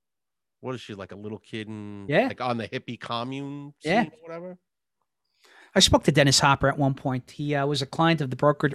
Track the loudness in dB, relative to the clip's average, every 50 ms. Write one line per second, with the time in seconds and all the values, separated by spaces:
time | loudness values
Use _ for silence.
0 | _ _ _ _ _ _ _ _ _ _ _ _ -10 -10 -10 -10 -10 -12 -12 -12
1 | -12 -12 -14 -12 -12 -12 -12 -12 -12 _ -10 -10 -10 -10 -10 -12 -12 -12 -12 -12
2 | -6 0 0 2 2 0 -2 -4 -4 -4 -4 -4 -6 -8 -8 -10 -10 -10 -12 -12
3 | -10 -8 -6 -6 -6 -6 -8 -8 -10 -10 -12 -12 -14 -16 -18 _ -4 0 0 0
4 | 0 -2 -6 _ -18 -16 -14 -14 -14 -14 -16 -18 _ _ _ _ _ _ _ _
5 | _ _ _ _ _ _ _ _ _ _ _ -20 -20 _ 2 4 4 6 4 4
6 | 4 4 4 6 6 6 6 6 6 4 4 4 2 0 2 2 0 0 0 -2
7 | -4 -4 -4 -4 -6 -10 -12 -8 -6 -4 -2 -2 0 -2 -2 -2 -4 -4 0 2
8 | 4 4 4 2 0 -4 -2 2 4 4 4 4 2 0 0